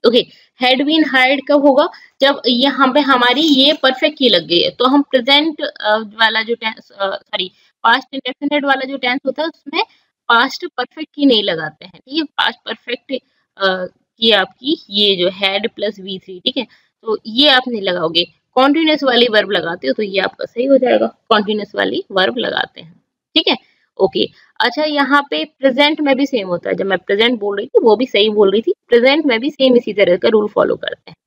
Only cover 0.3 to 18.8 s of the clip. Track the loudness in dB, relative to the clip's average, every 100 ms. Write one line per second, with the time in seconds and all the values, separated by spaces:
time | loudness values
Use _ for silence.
0.3 | _ _ _ 0 0 0 0 2 2 2
1.3 | 0 2 4 4 4 0 -4 -20 _ 0
2.3 | 0 -2 0 0 2 2 2 2 2 2
3.3 | 2 2 4 4 2 0 0 -2 0 2
4.3 | 2 0 0 0 0 2 2 2 -2 2
5.3 | 2 0 -4 -10 -6 -2 -2 -4 -2 0
6.3 | 0 -4 -6 -6 -10 _ -8 -6 -6 _
7.3 | -8 -8 _ _ _ 0 0 -2 -12 -10
8.3 | -8 -4 -2 -2 -2 -4 -6 -4 -4 -4
9.3 | -6 -8 -8 -10 -8 -8 _ _ _ _
10.3 | 2 2 -4 -12 -10 -10 -10 -16 0 2
11.3 | 2 0 -4 -8 -12 -20 -20 _ -8 -6
12.3 | -4 -4 -4 -12 -12 -10 -12 _ -12 _
13.3 | _ _ _ -2 -2 -8 _ _ _ 0
14.3 | 2 0 _ -6 -6 -4 -2 0 0 -2
15.3 | -2 -4 -2 -6 -6 -8 -8 -14 -14 -14
16.3 | -8 -6 -6 -10 _ _ _ -8 -8 -6
17.3 | 0 2 2 0 -6 -4 -2 -2 -2 -6
18.3 | _ _ 0 2 2